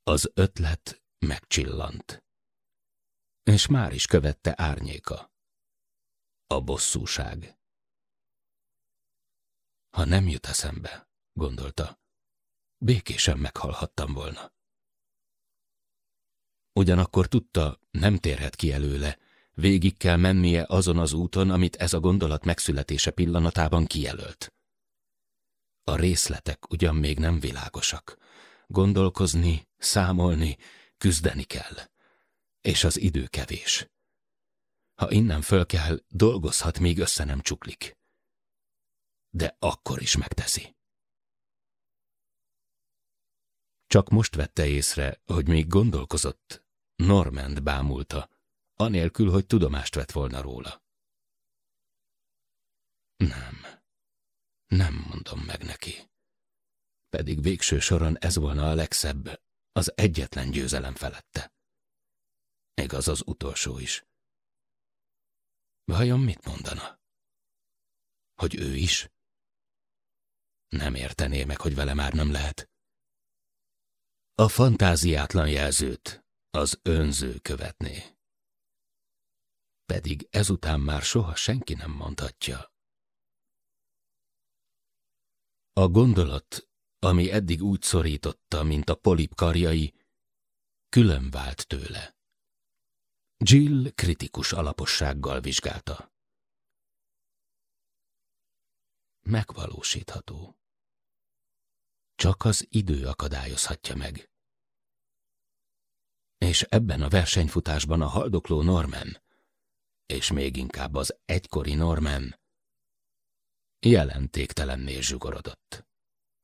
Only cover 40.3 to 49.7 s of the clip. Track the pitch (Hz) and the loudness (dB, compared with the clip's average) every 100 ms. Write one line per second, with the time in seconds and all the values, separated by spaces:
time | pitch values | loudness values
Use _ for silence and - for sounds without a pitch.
40.3 | - - - - _ _ _ _ _ _ | -4 -4 -4 -6 _ _ _ _ _ _
41.3 | _ _ _ _ _ _ _ _ _ _ | _ _ _ _ _ _ _ _ _ _
42.3 | _ _ _ _ _ _ _ _ _ _ | _ _ _ _ _ _ _ _ _ _
43.3 | _ _ _ _ _ - 104 95 107 113 | _ _ _ _ _ 4 4 6 4 4
44.3 | 76 69 - 76 71 - - 69 - - | -2 -4 0 0 0 0 -2 -4 -6 -4
45.3 | 82 71 80 78 95 113 80 65 - 69 | -2 2 2 4 4 4 0 -4 -4 -4
46.3 | - - - _ _ _ - 90 98 76 | -6 -16 -20 _ _ _ 0 4 4 4
47.3 | 69 67 71 69 67 71 67 69 73 - | -2 -6 -4 -2 -2 -2 -4 -6 -8 -10
48.3 | _ _ _ _ - 113 95 82 - 104 | _ _ _ _ -4 -2 0 0 2 2
49.3 | 95 95 110 78 | 2 4 2 2